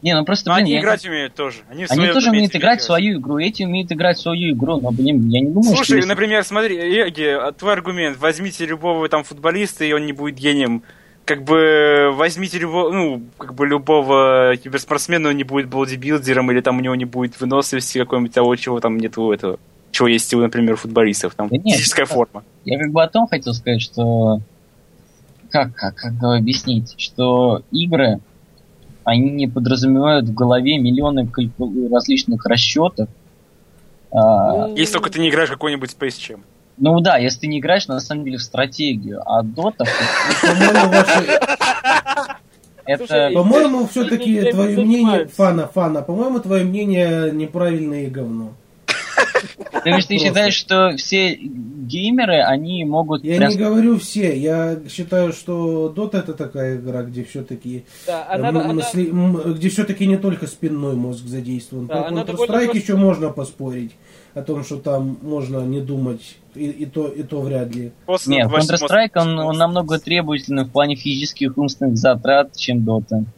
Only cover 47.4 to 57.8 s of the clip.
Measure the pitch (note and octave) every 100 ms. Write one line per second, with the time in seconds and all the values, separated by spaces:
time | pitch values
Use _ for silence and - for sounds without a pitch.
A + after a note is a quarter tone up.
47.4 | D#3 F3 F3 E3 D3+ D3 C#3 C3 A#2+ A2+
48.4 | A2 A#2 _ _ - - - - C5 B4+
49.4 | - - - - - F#3 F#3 G3+ G3 F#3
50.4 | G#3 F#3+ - F#3+ F#3 C#3 - F#3+ F#3 D3+
51.4 | C#3+ B2+ A2+ D3 B2 E3+ G3+ B3 A3+ E3
52.4 | G2+ C3+ D#3+ F3+ D#3 D3+ D#3+ D3+ D3+ F3
53.4 | - G3+ G#3+ A3 A3+ A3+ - G#3 F#3 C3+
54.4 | D3+ D#3+ E3 E3 D3+ - F3 F3+ F3 E3
55.4 | - F3 E3 D#3+ D#3+ D#3 G#3+ G3+ - D3+
56.4 | C#3 C#3 C3 B2+ B2 B2 A#2+ B2 A#2 C#3
57.4 | A#2+ A#2+ B2 B2